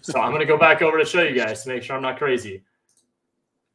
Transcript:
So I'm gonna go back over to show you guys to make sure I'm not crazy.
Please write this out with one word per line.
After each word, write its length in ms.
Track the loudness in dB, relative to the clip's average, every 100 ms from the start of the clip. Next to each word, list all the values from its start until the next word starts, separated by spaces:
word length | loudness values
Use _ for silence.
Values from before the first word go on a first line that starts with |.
So 180 | -6 -4
I'm 100 | -2
gonna 120 | -2
go 140 | 0 4
back 240 | 4 4
over 160 | 4 2
to 60 |
show 180 | 2 2
you 120 | 2
guys 280 | 0 -2 -4
to 60 | -8
make 120 | -8
sure 140 | -6 -6
I'm 60 |
not 160 | -6 -4
crazy. 440 | -2 -2 -4 -14 -18 _ _ _ _ _ _ _ _ _ _